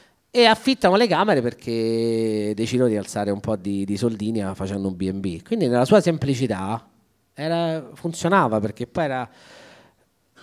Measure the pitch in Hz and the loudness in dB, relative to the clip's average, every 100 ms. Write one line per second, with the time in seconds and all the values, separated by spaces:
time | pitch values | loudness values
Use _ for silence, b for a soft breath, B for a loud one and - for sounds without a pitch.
0 | b b _ 247 233 220 - 262 185 196 | b b _ 4 4 4 2 2 4 4
1 | 240 160 214 151 120 - 120 117 113 113 | 4 2 2 2 0 -4 -6 -2 0 0
2 | 117 113 113 107 104 104 110 123 123 107 | 0 0 0 0 -2 -2 0 2 2 0
3 | 95 104 101 101 113 104 95 98 98 101 | -2 -4 -2 -2 -2 -4 -4 -4 -2 0
4 | 120 110 104 113 95 95 95 101 95 90 | -2 -2 -4 -4 -4 -6 -6 -4 -4 -4
5 | 95 98 95 82 - 226 135 123 135 208 | -4 -4 -6 -6 -6 -2 2 2 4 4
6 | 175 160 139 123 127 95 98 113 - _ | 4 0 0 0 -2 -4 -4 -6 -10 _
7 | _ _ _ - 156 170 165 160 - - | _ _ _ -10 -4 -2 -2 -4 -10 -10
8 | 170 165 170 190 131 107 104 - 120 - | -8 -2 2 4 4 2 -2 -6 -6 -4
9 | 151 131 120 B B B B B B B | -2 -4 -8 B B B B B B B
10 | _ _ _ _ | _ _ _ _